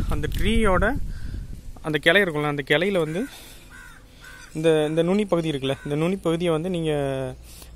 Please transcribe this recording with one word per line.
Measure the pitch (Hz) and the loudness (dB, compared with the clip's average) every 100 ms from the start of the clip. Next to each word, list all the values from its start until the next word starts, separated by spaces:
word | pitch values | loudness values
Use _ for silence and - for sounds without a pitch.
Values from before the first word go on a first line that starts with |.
| - | 0
அந்த | 151 147 - | 0 -2 0
ட்ரீயோட | 208 226 208 180 202 285 - - - - - - - - | 2 4 4 4 2 0 -4 -4 -8 -8 -10 -12 -12 -10
அந்த | 160 151 | -4 0
கிளை | 165 190 | 4 4
இருக்கும்ல, | 185 151 147 | 4 0 -2
அந்த | 143 135 | -2 2
கிளையில | 151 190 185 | 2 4 2
வந்து | 156 170 277 - - - - - - - - - - - - | 0 -2 -6 -8 -18 -20 -20 -20 -20 -20 -20 -20 -20 -20 -12
இந்த, | 160 160 156 151 | 0 4 4 2
இந்த | 160 | 2
நுனி | 165 202 | 2 2
பகுதி | 202 170 160 | 2 0 0
இருக்குல்ல, | 139 135 135 | -2 -2 -4
இந்த | 143 147 | -2 0
நுனி | 170 190 | 0 0
பகுதியை | 165 165 175 | 0 0 0
வந்து | 156 185 | 0 -2
நீங்க, | 170 160 147 139 135 131 127 - - - | -2 0 0 -2 -4 -6 -10 -18 -20 -18